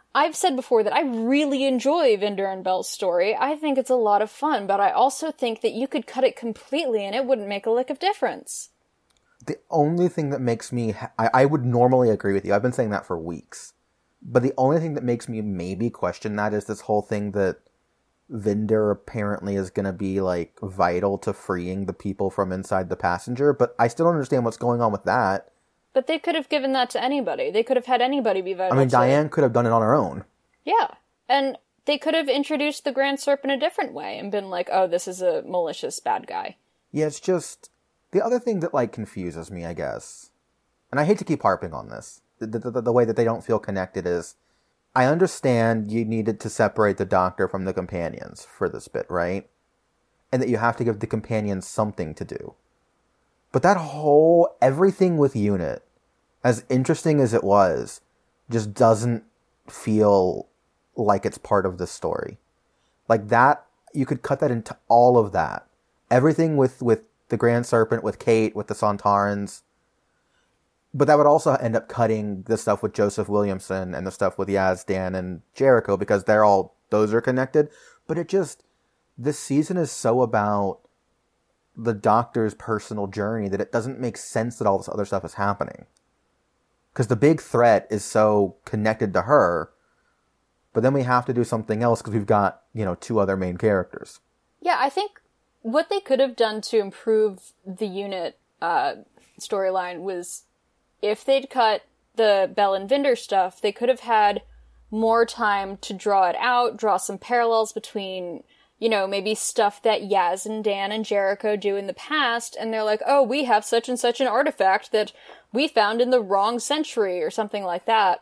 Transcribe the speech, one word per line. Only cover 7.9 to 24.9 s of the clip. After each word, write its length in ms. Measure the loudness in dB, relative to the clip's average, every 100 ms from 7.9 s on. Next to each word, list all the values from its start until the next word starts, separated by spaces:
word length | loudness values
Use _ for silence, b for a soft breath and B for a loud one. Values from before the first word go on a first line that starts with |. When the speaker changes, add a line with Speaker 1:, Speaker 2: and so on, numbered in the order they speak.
Speaker 1:
of 80 | -2
difference. 680 | -2 -2 -4 -4 -12 -16 -16 _ _ _ _ _ _ _ -10
Speaker 2:
The 120 | -10 -4
only 380 | 0 0 2 0
thing 220 | 0 -4
that 100 | -2
makes 320 | -2 -4 -4
me 200 | -4 -4
ha-, 200 | -6 -8 -2
I, 120 | 2
I 100 | 4
would 200 | 4 2
normally 460 | 2 4 6 6 4
agree 220 | 2 0
with 120 | 0
you. 100 | 2
I've 80 | 0
been 100 | 0
saying 180 | -2 -2
that 160 | -4 -4
for 120 | -6
weeks. 560 | -6 -10 -12 -20 -20 _ _ _ _ _
But 200 | -2 0
the 120 | 0 2
only 240 | 2 2
thing 140 | -2
that 100 | -4
makes 240 | -2 -4 -4
me 140 | -6
maybe 480 | -6 -6 -6 -4 -4
question 460 | -2 -4 -4 -6 -4
that 180 | -2
is 100 | -2
this 180 | -4 -8
whole 200 | -2 -2
thing 300 | -2 -4 -4
that 260 | -2 -2 -2 _ _ _ _ _ _ -14
Vinder 600 | -6 -2 -2 0 2 2
apparently 640 | -2 -6 -6 -4 -4 -4
is 140 | -4 -4
gonna 240 | -4 -6
be, 280 | -4 -4 -2
like, 380 | 0 -2 -4 _
vital 560 | -8 0 0 2 -2 -2
to 160 | -4
freeing 500 | -6 -4 -4 -4 -6
the 80 | -6
people 380 | -6 -8 -4 -4
from 220 | -2 -4
inside 360 | -4 -4 -4 -4
the 80 | -2
passenger, 560 | -2 -2 -4 0 0
but 220 | 2 0 2
I 80 | 0
still 180 | 2 0
don't 80 |
understand 320 | 0 0 0 0
what's 100 | -2
going 240 | -2 0
on 120 | 0